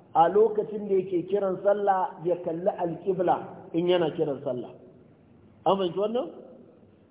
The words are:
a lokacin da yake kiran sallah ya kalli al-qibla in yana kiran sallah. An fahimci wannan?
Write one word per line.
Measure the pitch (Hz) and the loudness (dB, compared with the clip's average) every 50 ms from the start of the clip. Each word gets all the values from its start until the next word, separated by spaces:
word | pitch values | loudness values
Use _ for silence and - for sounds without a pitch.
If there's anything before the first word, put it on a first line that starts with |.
| - - - | -14 0 4
a | 151 165 170 | 4 4 6
lokacin | 185 208 220 226 214 208 196 - 208 214 208 196 | 6 6 4 4 4 0 -2 -2 -4 -6 -2 0
da | 190 | 0
yake | 190 180 - 180 170 160 - | 0 0 0 -2 -4 -2 -2
kiran | 196 202 196 190 185 - 170 | -2 -2 0 -2 -2 0 2
sallah | 202 202 208 202 196 190 185 185 175 - - 156 | 2 2 2 2 2 2 2 0 -2 -4 -4 -2
ya | 175 175 | -2 -2
kalli | 175 - 180 160 165 180 202 | -2 -2 -4 -6 -2 -2 -2
al-qibla | - - 180 170 160 - - 202 185 175 180 170 147 120 - - - - - - - | -2 -2 -2 -4 -4 -4 -4 -2 -2 0 2 2 0 0 -2 -6 -14 -16 -14 -6 -4
in | 165 175 | 0 2
yana | 175 180 180 170 156 - | 2 4 4 2 0 0
kiran | 170 160 147 139 123 - | -2 -2 -2 -2 -4 -6
sallah. | 135 123 123 113 - - - - - - - - - - - _ - - - - - - - - | -6 -6 -6 -8 -12 -14 -20 -20 -20 -20 -20 -20 -20 -20 -20 _ -20 -20 -20 -20 -20 -16 -4 0
An | 156 190 | 2 2
fahimci | 196 190 175 160 185 | 2 0 -2 -2 -2
wannan? | 202 214 226 247 302 - - - - - - - - - - - - - - _ _ _ | -2 -2 -2 -2 -4 -6 -8 -14 -18 -20 -20 -20 -20 -20 -20 -20 -20 -20 -20 _ _ _